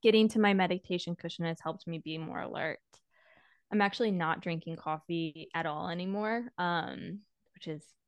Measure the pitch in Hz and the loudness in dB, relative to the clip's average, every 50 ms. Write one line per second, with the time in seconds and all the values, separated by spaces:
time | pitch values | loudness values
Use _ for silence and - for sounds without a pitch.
0 | - 226 220 220 220 220 - 214 214 202 196 190 185 175 180 185 - - 185 175 | 8 8 8 8 8 6 6 6 6 6 6 6 4 4 2 0 -2 -2 -4 -2
1 | - - 175 - - 170 - - 170 165 165 160 - 156 160 190 - - 170 165 | -2 -4 -6 -6 -6 -10 -6 -4 -4 -4 -4 -4 -4 -6 -6 -6 -8 -8 -8 -8
2 | 156 156 160 160 160 160 - - - - - - - 160 - - _ _ _ - | -8 -8 -8 -6 -6 -6 -6 -6 -6 -6 -6 -4 -4 -4 -6 -8 _ _ _ -20
3 | _ _ _ _ _ _ _ _ _ _ _ _ _ _ - 208 202 196 202 - | _ _ _ _ _ _ _ _ _ _ _ _ _ _ 2 2 2 2 2 0
4 | 247 220 202 180 165 160 160 - - 180 170 165 - 170 165 - - - 156 156 | 0 0 2 0 2 0 0 -2 -2 -4 -4 -4 -4 -8 -10 -8 -4 -4 -6 -6
5 | _ _ 170 170 165 160 147 160 160 - _ 165 165 160 147 151 165 180 170 175 | _ _ -2 -2 -2 -4 -6 -10 -16 -8 _ -4 -4 -4 -4 -4 -6 -6 -6 -4
6 | 180 185 190 202 208 214 226 233 240 247 _ - 180 175 175 170 156 - 67 - | -4 -4 -4 -2 -2 -2 -2 -4 -4 -8 _ -4 -2 0 0 0 -2 -4 -8 -8
7 | - - 170 202 - _ _ _ _ _ _ - - - 156 151 151 _ _ _ | -10 -10 -10 -10 -12 _ _ _ _ _ _ -16 -10 -10 -10 -10 -10 _ _ _
8 | _ | _